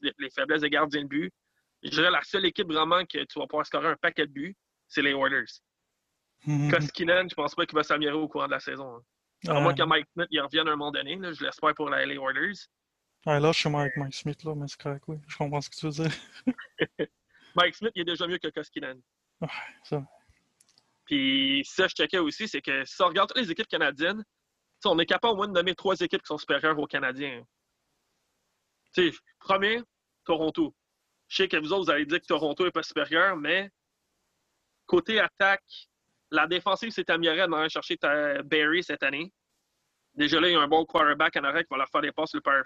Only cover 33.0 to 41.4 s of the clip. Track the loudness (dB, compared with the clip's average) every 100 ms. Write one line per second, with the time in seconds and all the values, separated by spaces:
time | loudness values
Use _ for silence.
33 | 0 2 2 2 0 0 -2 -10 _ _
34 | _ _ _ _ _ _ _ _ 2 2
35 | 4 2 0 2 2 2 -2 -20 -20 _
36 | _ _ _ 0 2 0 0 -2 -2 -4
37 | 0 2 2 2 2 2 0 -2 -4 -2
38 | 0 2 0 -2 0 2 4 2 0 -4
39 | -2 -2 -6 -14 _ _ _ _ _ _
40 | _ -2 2 4 4 4 6 4 4 4
41 | 4 4 2 0